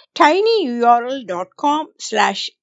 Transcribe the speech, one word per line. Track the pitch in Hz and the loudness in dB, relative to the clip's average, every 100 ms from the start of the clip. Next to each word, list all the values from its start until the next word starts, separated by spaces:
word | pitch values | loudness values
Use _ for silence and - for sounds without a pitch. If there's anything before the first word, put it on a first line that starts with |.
| _ - | _ 2
டைனி | 302 349 440 440 | 4 4 2 0
யூ | 277 240 233 | -2 0 2
ஆர் | 240 | 2
எல் | 240 269 202 | 0 -8 -8
டாட் | 180 185 - | -8 -10 -4
காம் | 285 302 311 - | -2 -2 -4 -12
ஸ்லாஷ் | - 214 196 196 - - | -6 -2 -2 -2 -10 -12